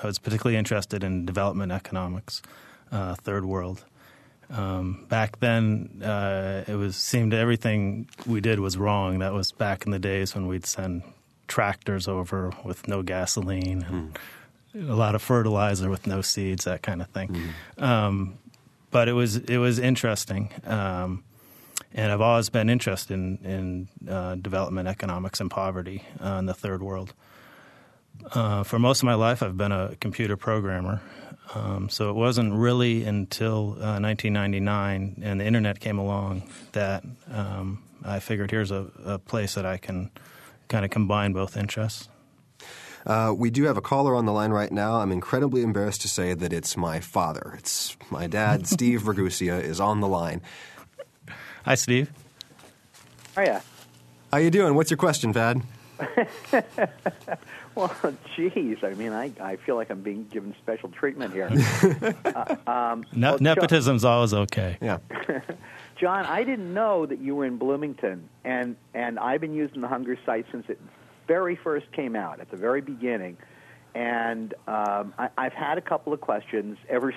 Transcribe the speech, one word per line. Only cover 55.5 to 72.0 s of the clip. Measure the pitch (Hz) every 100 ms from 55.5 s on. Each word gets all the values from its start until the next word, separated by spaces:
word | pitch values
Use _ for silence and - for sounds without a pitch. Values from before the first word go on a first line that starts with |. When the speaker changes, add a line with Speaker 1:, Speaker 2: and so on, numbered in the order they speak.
| 123 120 - - -
Speaker 3:
<laughs> | - - 226 - - 262 - - 202 - 180 - - - - - - -
Well, | 180 - 156 135 - -
geez, | 175 180 135 110
I | 98
mean, | 95 113
I, | 110 135 113
I | 95 95
feel | - 120
like | 113
I'm | 98
being | 101 101 107
given | 110 101 101
special | - 110 120
treatment | - 139 139 117
here. | 95 190
Speaker 2:
<laughs> | 135 117 - 190 156 220 -
Speaker 3:
Uh, | - - - 302 -
um, | 123 120 117 113
Speaker 1:
Ne-, | 117 127
Speaker 3:
well, | 139
John |
Speaker 1:
nepotism's | 143 160 175 165 127 127 120
always | 120 117
okay. | 104 101 - 95 85
Speaker 2:
Yeah. | 113 85 - - -
Speaker 3:
<laughs> | - - - - - - -
John, | 180 196 160
I | 170
didn't | 240 247 180
know | 185 220 190 151
that | 127
you | 135 143
were | 135
in | 120
Bloomington, | 131 139 147 131 110 90 82 _
and, | 123 123 123 117 _
and | 127 120 113
I've | 120 147
been | 160 151
using | 147 139
the | 123
Hunger | 127 123 123
Site | - 113 113
since | 120 -
it | 104 - - - - -
very | 170 180 175
first | 170 147 147
came | -